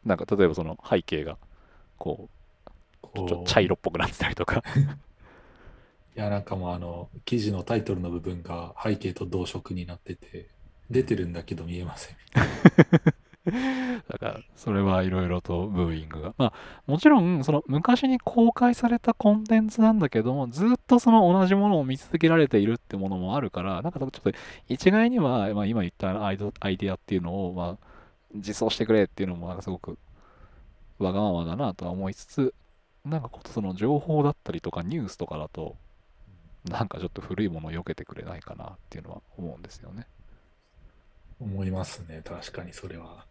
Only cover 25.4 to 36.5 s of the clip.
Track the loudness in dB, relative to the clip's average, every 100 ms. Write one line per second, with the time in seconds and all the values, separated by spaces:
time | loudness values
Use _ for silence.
25.4 | 0 0 0 0 -2 _ -4 -2 -4 -4
26.4 | -6 -6 -4 -2 -2 -6 -2 -2 -2 -4
27.4 | -6 -4 -8 -8 -18 -20 -20 _ _ -12
28.4 | -10 -2 0 0 4 4 4 0 -6 -4
29.4 | -8 -10 -8 -10 -10 -16 _ -20 -20 _
30.4 | -20 -20 -20 _ -20 _ -2 0 0 0
31.4 | -4 -4 -4 -4 -8 -6 -8 -8 -10 -2
32.4 | -2 -2 _ _ _ _ -6 -6 -6 -16
33.4 | -10 -6 -6 -2 0 0 0 2 2 -2
34.4 | -8 -8 -8 -8 -6 -6 -8 -10 -10 -8
35.4 | -10 -10 -12 -14 -20 _ _ _ -20 -20
36.4 | -20